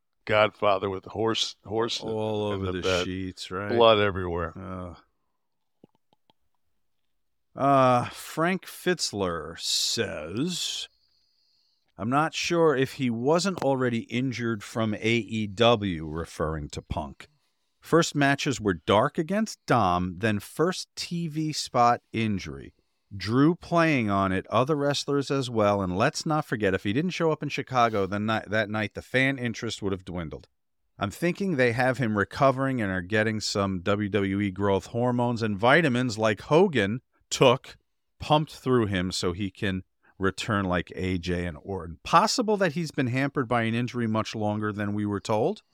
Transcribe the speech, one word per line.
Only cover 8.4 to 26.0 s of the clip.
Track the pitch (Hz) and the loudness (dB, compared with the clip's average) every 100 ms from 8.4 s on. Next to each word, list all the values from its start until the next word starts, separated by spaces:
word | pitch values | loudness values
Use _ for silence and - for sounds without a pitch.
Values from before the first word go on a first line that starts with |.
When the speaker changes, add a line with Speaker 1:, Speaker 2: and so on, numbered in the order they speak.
| 165 190 | 0 0
Speaker 2:
Fitzler | - - 180 175 - 104 92 85 78 82 | -6 -6 -2 -2 -2 -2 0 -2 -6 -8
says, | - - - 117 101 82 78 101 165 165 - - - _ _ _ _ _ _ _ _ _ _ - | -4 -2 0 -2 -4 -6 -6 -4 -2 -4 -6 -8 -12 _ _ _ _ _ _ _ _ _ _ -8
"I'm | 107 | -2
not | 135 156 | 0 0
sure | - - 175 160 131 | -2 -2 2 4 4
if | 131 | 0
he | - 131 | 0 -2
wasn't | 113 127 170 180 180 | 0 2 2 0 0
already | 135 135 127 117 | 0 2 0 0
injured | - 120 131 113 120 110 | -2 -4 -2 -2 -4 -4
from | - 123 113 | -6 -4 -2
A | 104 110 117 | 0 2 2
E | 95 110 107 | 0 -4 -4
W," | 95 117 117 101 82 80 | 2 4 4 2 -2 -4
referring | 78 80 - 80 80 73 | -6 -8 -4 -4 -2 -6
to | - | -10
Punk. | - - 71 - - _ _ _ _ _ | -8 -8 -8 -12 -20 _ _ _ _ _
"First | - 160 170 | 0 2 2
matches | 147 139 139 151 127 | 2 2 2 0 0
were | 104 | 0
dark | 85 - 104 135 - | 0 4 4 4 0
against | 160 196 220 - - | -2 -2 -4 -6 0
Dom, | 131 95 87 90 85 | 2 4 2 0 -2
then | 113 104 | -2 -2
first | - - 165 180 - | -4 -2 -2 -2 -10
T | - - 170 170 | -12 -8 -6 -6
V | 151 156 | -4 -4
spot | 143 - 127 120 120 - | -4 -4 2 4 2 -2
injury. | 113 110 98 80 67 58 - _ _ _ | -2 -2 -2 -6 -12 -16 -20 _ _ _
Drew | 101 90 123 147 | -10 0 4 4
playing | 175 - 170 160 143 107 | 2 0 2 2 2 2
on | 98 98 | 2 2
it, | 95 - | 0 0
other | 107 131 | 0 2
wrestlers | 151 143 143 - 143 131 | 0 0 -2 -2 -2 0
as | 139 127 | -2 -2
well, | 113 104 101 | 2 4 2
and | 95 | 0
let's | 90 | 0